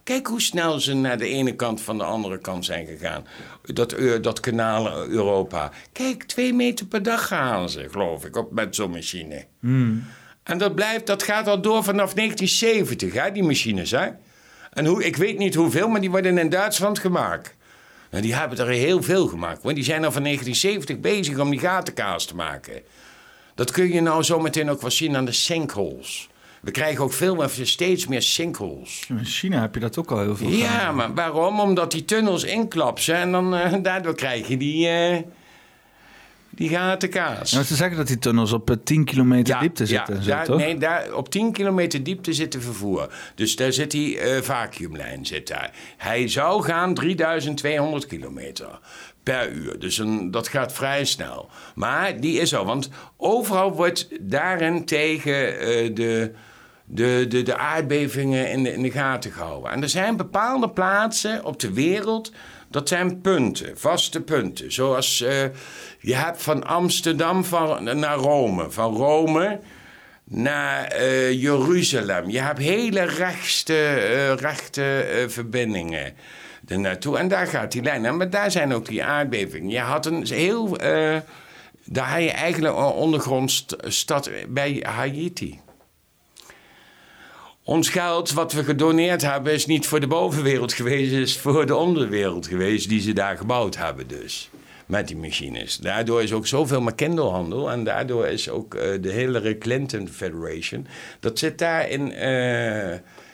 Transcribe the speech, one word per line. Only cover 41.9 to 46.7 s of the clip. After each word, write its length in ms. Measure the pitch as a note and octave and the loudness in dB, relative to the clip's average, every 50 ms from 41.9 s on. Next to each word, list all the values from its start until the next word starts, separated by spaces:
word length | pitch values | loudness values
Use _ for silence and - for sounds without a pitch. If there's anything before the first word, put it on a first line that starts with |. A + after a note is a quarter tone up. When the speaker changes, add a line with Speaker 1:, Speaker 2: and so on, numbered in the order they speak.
| - C#3 | 0 -2
Speaker 1:
diepte 300 | C3 E3+ F#3+ F#3 - E3 | -2 -4 -6 -4 -4 -2
zit 200 | D#3 C#3+ D#3+ C#3+ | -2 -2 -2 -2
de 80 | C#3 B2+ | -4 -6
vervoer. 520 | A#2+ A#2+ A2 F#2+ G2+ G2+ F#2 D#2+ C#2+ - - - - - - | -6 -6 -6 -4 -2 -2 0 -2 -2 -6 -8 -14 -16 -14 -4
Dus 220 | - A2 G#2 - | -2 0 0 0
daar 160 | - B2+ C3 | 0 0 0
zit 180 | B2+ C3+ D3+ C#3+ | 2 0 -2 -2
die, 280 | - D3 D3 - - - | -2 -2 -2 -2 -2 -2
eh, 220 | - B2+ C3 C3 | 0 0 0 0
vacuümlijn, 840 | G#2+ C3 C3+ A#2+ A2 G2 - - F2 D#2+ D2+ D2 C2 A#1+ C2 C2+ C2+ | -2 -2 -2 -4 -4 -6 -8 -10 -10 -10 -8 -10 -10 -10 -10 -10 -8
zit 200 | - D#2 D2+ - - | -8 -8 -8 -8 -8
daar. 220 | D2 - - - - - - - - | -8 -8 -8 -10 -12 -16 -20 -20 -16
Hij 320 | - - G2+ A#2 B2 B2+ G#2+ | -10 -6 -2 0 0 0 0
zou 340 | - C#3 D3 E3+ G3 G#3+ | 0 0 2 2 2 2
gaan 320 | C#3 D3+ | 0 0